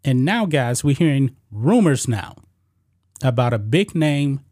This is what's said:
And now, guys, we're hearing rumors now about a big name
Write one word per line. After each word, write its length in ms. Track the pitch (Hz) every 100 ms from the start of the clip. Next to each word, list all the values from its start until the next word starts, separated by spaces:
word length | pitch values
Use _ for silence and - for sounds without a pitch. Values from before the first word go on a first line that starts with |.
And 200 | 143 127
now, 200 | 139 226
guys, 400 | 202 147 120 120
we're 100 | 147
hearing 420 | 139 165 139 135 - _
rumors 560 | 104 123 240 180 131 -
now 300 | 107 - - _ _ _ _ _ _ _ -
about 320 | 139 117 120
a 40 | 117
big 360 | 104 151 208
name 460 | 170 151 143 143 139 _